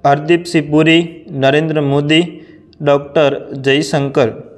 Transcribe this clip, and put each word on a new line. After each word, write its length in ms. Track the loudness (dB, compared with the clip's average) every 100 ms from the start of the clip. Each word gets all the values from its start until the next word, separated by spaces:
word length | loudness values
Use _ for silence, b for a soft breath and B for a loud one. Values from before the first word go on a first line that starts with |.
| 2
હરદીપસિંહ 600 | 0 2 0 2 -2 2
પુરી, 540 | 2 4 2 0 -10 -12
નરેન્દ્ર 500 | -2 2 2 0 -2
મોદી, 640 | 0 0 2 0 0 B B B B _
ડૉક્ટર 720 | 0 0 0 0 0 0 -10
જયશંકર. 760 | -4 0 0 0 -2 -2 0 0 -2 -18